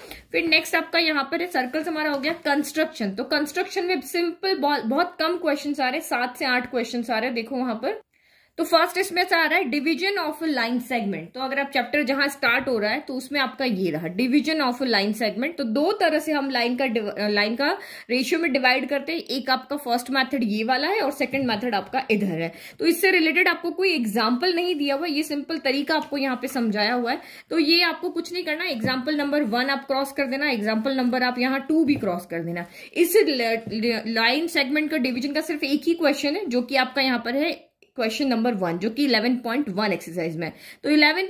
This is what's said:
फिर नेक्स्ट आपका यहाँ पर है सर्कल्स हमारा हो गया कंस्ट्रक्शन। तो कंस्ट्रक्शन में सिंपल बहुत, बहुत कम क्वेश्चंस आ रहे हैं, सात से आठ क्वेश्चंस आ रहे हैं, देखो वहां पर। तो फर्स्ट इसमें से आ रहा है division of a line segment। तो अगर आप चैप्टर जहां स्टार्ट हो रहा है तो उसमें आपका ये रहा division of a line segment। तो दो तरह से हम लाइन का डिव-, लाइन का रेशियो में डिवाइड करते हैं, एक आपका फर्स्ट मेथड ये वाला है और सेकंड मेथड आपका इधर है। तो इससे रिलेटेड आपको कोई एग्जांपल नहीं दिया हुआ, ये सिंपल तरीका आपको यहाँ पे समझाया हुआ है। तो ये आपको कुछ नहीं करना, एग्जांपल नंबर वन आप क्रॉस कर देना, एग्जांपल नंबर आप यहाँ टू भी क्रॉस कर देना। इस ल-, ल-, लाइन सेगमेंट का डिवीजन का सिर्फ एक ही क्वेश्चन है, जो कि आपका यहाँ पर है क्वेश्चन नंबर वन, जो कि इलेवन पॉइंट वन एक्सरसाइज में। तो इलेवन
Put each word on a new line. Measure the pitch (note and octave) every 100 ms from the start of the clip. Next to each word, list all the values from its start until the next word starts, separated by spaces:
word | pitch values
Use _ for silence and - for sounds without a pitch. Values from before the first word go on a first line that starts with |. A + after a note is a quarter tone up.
| - - -
फिर | E4+ E4
नेक्स्ट | D#4+ -
आपका | E4 E4 E4+
यहाँ | D#4+ D4 C4+
पर | D4
है | F4+
सर्कल्स | C4+ B3 D#4+ E4
हमारा | D#4 D4+
हो | C#4
गया | D4 E4+ D4
कंस्ट्रक्शन। | D4 D4 D#4 D#4+ - G3+
तो | G3
कंस्ट्रक्शन | - D#4+ D4+ F4 F#4+ F#4+
में | F4 F4+
सिंपल | - E4+ E4+ - F#4+ D#4
बहुत, | C#4+ C#4+
बहुत | A3 C#4 F4 -
कम | D#4+ F4+
क्वेश्चंस | D#4+ C#4+ D4 C#4+
आ | B3+
रहे | D4+
हैं, | -
सात | B3 B3+ -
से |
आठ | C#4 B3 B3
क्वेश्चंस | B3 A#3 A#3+ A#3
आ | A3
रहे | B3+
हैं, |
देखो | A#3 A3 B3+
वहां | B3+
पर। | A3 C4+ A4 - _ _ _ _ -
तो |
फर्स्ट | D#4+ E4 F4 F4+
इसमें | F#4+ F4
से | F#4 E4+
आ | D#4
रहा | F4
है |
division | C#4 D4 C#4+ D4 F#4+ G4
of | D#4 D#4
a | D#4+
line | B3+ A#3 B3
segment। | B3 A#3+ G3 D#3+ E3+
तो | B3+
अगर | C4 C4+
आप | C#4
चैप्टर | C4 A#3+ D4
जहां | B3+ C#4 C#4+
स्टार्ट | C#4+ A#3+ A#3+ C4
हो | A3+
रहा | G#3
है | C4+
तो | D4
उसमें | C4 B3+ C#4+
आपका | C4 -
ये | B3+ F#3 F3+
रहा | D3+ E3+ F#3
division | B3+ D4 D#4 D#4
of | C4 B3+
a | C4
line | G#3 G#3
segment। | G#3+ G#3+ F#3+ D4 E4+
तो | A#3
दो | B3 E4
तरह | G#4+ E4+ D4+
से | D#4
हम | D4 C4+
लाइन | B3 A#3+ B3
का | C4
डिव-, | A3+ G#3 - G#3
लाइन | G#3 G#3 A#3
का | D4 G4 - - -
रेशियो | B3 B3+ E4
में | E4
डिवाइड | B3+ B3+ B3+ B3+
करते | C#4+ C#4
हैं, | E4
एक | - B3+ C4
आपका | C4 - C#4+
फर्स्ट | B3 B3 B3
मेथड | C4+ B3+ C#4
ये | A3 G#3+
वाला | A3+ C4 D#4
है | G#4
और | D4
सेकंड | - - C4+ B3+
मेथड | G#3+ B3
आपका | G3+ - C4+ -
इधर | G#3+ F#3+ D#3+
है। | E3 - - -
तो | E4
इससे | E4+ F#4+
रिलेटेड | F#4 D#4+ D#4+ F#4
आपको | E4 E4+
कोई | - F#4+
एग्जांपल | D#4 G#3+ A3 A3+ B3 F#4
नहीं | E4+ F4
दिया | D4+ C#4+
हुआ, | C#4 E4+
ये | C#4+
सिंपल | D#4 D4 C#4+ E4
तरीका | C4+ C#4 C#4+
आपको | D#4 D4 C#4+
यहाँ | C4+ B3+
पे | C4+
समझाया | C4 A3+ G#3 G#3
हुआ | B3 A#3+
है। | C#4+ - - -
तो | E4
ये | D4 E4+
आपको | F4 E4 F4+
कुछ | E4 E4+
नहीं | F4+
करना, | D#4+ D#4 F4+
एग्जांपल | A#3+ B3+ C4 C4+ D4
नंबर | C#4+ D4 A#3
वन | A#3+ C4+
आप | C4+ -
क्रॉस | C4+ C#4
कर | - C4
देना, | C4+ D4
एग्जांपल | A#3 G#3 A3 C4+ C4
नंबर | B3 B3+
आप | B3 B3
यहाँ | B3+ C4+ C4
टू | D#4+
भी | D4 C#4+
क्रॉस | G3 F3 -
कर | E3+
देना। | E3+ E3+ F3+ - -
इस | - E4+ G#4
ल-, | D#4 C4 A3+ A3 A3+
ल-, | G#3+ A#3+ A3+ A3
लाइन | A3+ A3+ C#4+ E4
सेगमेंट | D4+ C4 D4+ D4+
का | D#4
डिवीजन | B3+ A#3+ C#4
का | D4+
सिर्फ | D#4 D4+
एक | C4+ D4 E4
ही |
क्वेश्चन | E4+ D4 D4 C#4+ F4+
है, | F4
जो | B3
कि | B3 C4
आपका | B3+ C#4
यहाँ | C4 A#3+
पर | A#3+ C#4
है | E4 - - _ _ -
क्वेश्चन | A3+ A3+ C4+
नंबर | A3+ A#3+
वन, | G3+ F3 E3+
जो | A3
कि | A#3+
इलेवन | C#4 A3 A#3+ B3
पॉइंट | A#3 B3+ B3+
वन | F#3 G#3+
एक्सरसाइज | E3+ - F3 E3 D#3+
में। | D#3+ - - -
तो | C#4+
इलेवन | D4+ D4+ F4